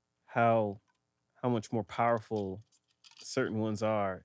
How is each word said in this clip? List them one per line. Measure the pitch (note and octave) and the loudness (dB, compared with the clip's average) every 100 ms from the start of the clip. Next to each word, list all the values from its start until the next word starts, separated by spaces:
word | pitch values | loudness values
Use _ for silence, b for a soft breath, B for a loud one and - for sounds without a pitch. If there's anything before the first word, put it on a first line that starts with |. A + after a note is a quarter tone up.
| _ _ - | _ _ -4
how, | A#2+ A#2 A2+ G#2+ G2 _ _ _ _ _ _ | 2 4 4 2 -4 _ _ _ _ _ _
how | B2+ | -2
much | A#2+ - | -2 -2
more | A#2 | -4
powerful | G2+ - A#2 A#2 - A2 F#2+ G2 - _ _ _ - - | -2 0 2 2 0 -4 -4 -6 -12 _ _ _ -20 -18
certain | - - G2+ G#2+ | -6 -2 -2 0
ones | A2 G#2 | -2 -2
are | A2 G#2+ G2 F2+ | 0 0 0 -4